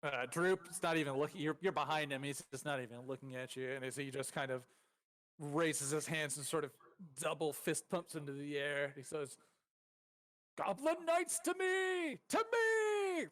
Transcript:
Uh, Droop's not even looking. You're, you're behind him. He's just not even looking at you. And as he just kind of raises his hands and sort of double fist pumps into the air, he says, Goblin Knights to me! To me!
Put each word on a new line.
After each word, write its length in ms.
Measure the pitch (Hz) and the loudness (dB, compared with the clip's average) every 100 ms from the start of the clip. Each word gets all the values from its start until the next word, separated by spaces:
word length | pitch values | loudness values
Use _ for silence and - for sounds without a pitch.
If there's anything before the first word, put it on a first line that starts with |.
Uh, 240 | 147 135 127 | -2 -2 -2
Droop's 520 | 165 180 190 - - | 2 4 2 0 -2
not 140 | 175 165 | 2 2
even 180 | 143 | 2
looking. 260 | 135 147 151 | 2 0 0
You're, 160 | 147 151 | -2 0
you're 120 | 185 | 0
behind 400 | 151 143 156 147 | 2 2 2 2
him. 100 | 139 | -2
He's 220 | 139 135 - | -2 -6 -6
just 140 | 131 | -8
not 160 | 147 139 | -2 -2
even 160 | 123 120 127 | -2 -10 -8
looking 300 | 131 135 127 | -8 -6 -8
at 200 | 127 - | -8 -6
you. 140 | 131 | -4
And 140 | 135 | -4
as 120 | 131 127 | -4 -4
he 140 | 139 | -6
just 240 | 131 131 | -4 -4
kind 160 | - 135 | -2 -2
of 120 | 127 123 _ _ _ _ _ _ _ | -4 -6 _ _ _ _ _ _ _
raises 520 | 147 147 165 147 139 | -2 2 2 2 0
his 160 | 156 143 | -2 0
hands 300 | 160 151 139 | -2 -2 -4
and 80 | |
sort 200 | 135 165 | -2 -2
of 60 | 147 - - _ 175 139 | -2 -8 -20 _ -18 -4
double 320 | 165 160 156 | -2 0 0
fist 360 | 143 - 156 - | 0 0 0 0
pumps 260 | 185 175 | -2 -2
into 180 | 160 143 | -6 -6
the 260 | 139 143 143 | -6 -2 0
air, 340 | 143 143 143 143 | 0 2 0 -4
he 60 | |
says, 340 | 131 156 139 - _ _ _ _ _ _ _ _ _ _ _ - | -6 -6 -6 -8 _ _ _ _ _ _ _ _ _ _ _ -4
Goblin 480 | 165 190 285 339 330 | -2 2 2 2 4
Knights 340 | 339 359 - | 2 2 -2
to 100 | - 359 | 0 2
me! 600 | 370 370 370 370 330 240 _ | 2 4 2 2 0 -4 _
To 100 | - | 0
me! 840 | 453 466 453 440 427 415 392 349 180 | 2 4 6 6 4 4 2 0 -2